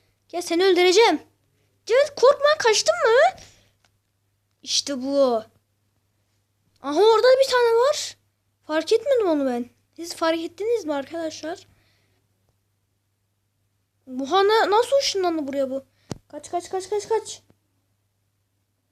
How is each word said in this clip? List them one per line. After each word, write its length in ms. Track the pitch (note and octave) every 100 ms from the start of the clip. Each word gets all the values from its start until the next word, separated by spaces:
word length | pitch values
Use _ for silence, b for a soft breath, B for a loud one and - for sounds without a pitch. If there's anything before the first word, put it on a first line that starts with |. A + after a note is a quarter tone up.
| _ _ _
Gel, 120 | E4+
seni 220 | F4 E4+
öldüreceğim. 580 | G4 F4 F4+ F4+ A4+ D#4 - _ _ _ _ _ -
Gel, 220 | A#4+ D5 -
korkma, 420 | B4 C#5+ C#5+ D#5
kaçtın 360 | A#4 G#4+ - F5 C#5
mı? 360 | A#4 E5+ F#5 B B B B _ _ _ _ _ _ _ _
İşte 380 | C4+ - - C#4
bu. 420 | C4 C#4 C4 A#3 A3 _ _ _ _ _ _ _ _ _ _ _ _ _
Aha, 180 | C4+ D4
orada 280 | G#4+ A4 A#4+ C5
bir 80 | C5+
tane 240 | B4 A#4+ A4+
var. 420 | C5 D5+ - - _ _ _ _
Fark 300 | - D#4 D#4+
etmedim 340 | A4+ C#5+ B4+ G4
onu 180 | D4+ C4+
ben. 240 | A#3+ B3 _ _ -
Siz 200 | E4+ -
fark 240 | E4 E4
ettiniz 460 | E4 - G#4+ A#4 D#4
mi 80 |
arkadaşlar? 760 | C#4+ C4+ E4+ D#4+ D#4 D4+ G4 - _ _ _ _ _ _ _ _ _ _ _ _ _ _ _ _ _ _ _ _ _ _ _ - B3+
Oha, 260 | C4+ F#4 G4
na-, 240 | A4 F4
nasıl 260 | G4+ A#4+ C#5
ışınlandı 500 | C5+ G4+ F4+ E4 C#4
buraya 220 | C#4 C4+
bu? 160 | C4+ - b b - _
Kaç, 240 | D4 -
kaç, 180 | F4 F4
kaç, 200 | F#4+ F#4
kaç, 200 | G#4 -
kaç. 320 | A4 A4 - _ _ _ _ _ _ _ _ _ _ _ _ _ _ _